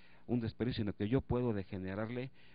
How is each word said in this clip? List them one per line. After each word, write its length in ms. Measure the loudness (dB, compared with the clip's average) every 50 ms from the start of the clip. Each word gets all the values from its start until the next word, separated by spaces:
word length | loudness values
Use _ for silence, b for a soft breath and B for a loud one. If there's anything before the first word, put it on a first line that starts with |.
| b b b b b
un 140 | b 2 2
desperdicio, 460 | 2 0 0 0 0 0 2 0 0
sino 80 | 0 0
que 160 | 0 2 4
yo 100 | 4 2
puedo 340 | 4 4 2 2 4 2 2
de 120 | 0 -2
generarle 680 | -4 -4 -4 -4 -2 -2 -2 -2 -2 -2 -4 -6 -6 b b b b b